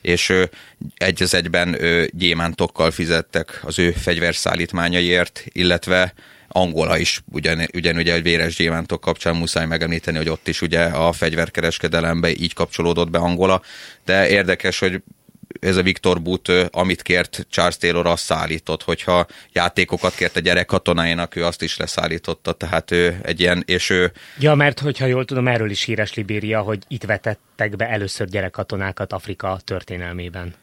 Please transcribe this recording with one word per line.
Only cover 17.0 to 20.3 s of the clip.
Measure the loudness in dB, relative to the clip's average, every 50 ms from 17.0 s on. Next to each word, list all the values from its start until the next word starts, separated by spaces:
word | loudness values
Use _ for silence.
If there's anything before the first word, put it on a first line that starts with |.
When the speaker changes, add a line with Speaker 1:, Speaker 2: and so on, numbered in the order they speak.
Speaker 1:
kért | 0 0 2 2 0 -2 -6 -12 -12 _
Charles | 0 2 2 2 2
Taylor, | 0 0 0 2 2 2
azt | 2 0 0 0
szállított, | -2 -2 0 0 -2 -4 -6 _ -6 -6 -4 -2
hogyha | -4 -4 -2 0 2 2 2 2 0 -6 -20 -20 _
játékokat | _ 0 0 2 2 0 0 0 0 0 0 -2 0
kért | 0 -2 -2